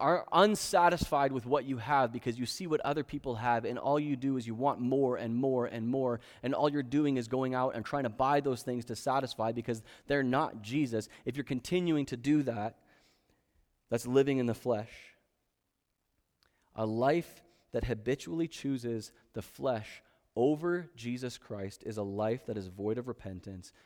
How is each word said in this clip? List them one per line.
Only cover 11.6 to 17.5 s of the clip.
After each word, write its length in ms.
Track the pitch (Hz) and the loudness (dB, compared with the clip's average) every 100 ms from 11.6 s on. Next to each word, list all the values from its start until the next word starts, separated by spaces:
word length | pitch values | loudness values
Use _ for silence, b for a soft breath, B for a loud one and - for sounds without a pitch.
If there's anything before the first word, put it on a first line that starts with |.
| - 180 175 151 139 | 0 0 2 0 0
to 100 | 123 | -4
do 260 | 131 151 | 2 2
that, 360 | 131 107 110 - _ _ _ _ _ _ _ _ _ _ - | 2 -2 -4 -8 _ _ _ _ _ _ _ _ _ _ -4
that's 180 | 117 123 | -2 4
living 300 | 135 139 135 | 4 4 2
in 80 | 120 | 0
the 80 | |
flesh. 360 | 113 123 107 110 - - _ _ _ _ _ _ _ _ _ _ _ _ _ _ _ _ | -2 -2 -2 -2 -14 -20 _ _ _ _ _ _ _ _ _ _ _ _ _ _ _ _
A 120 | 110 110 | -4 -2
life 580 | 113 135 170 - - _ | 2 2 2 -2 -16 _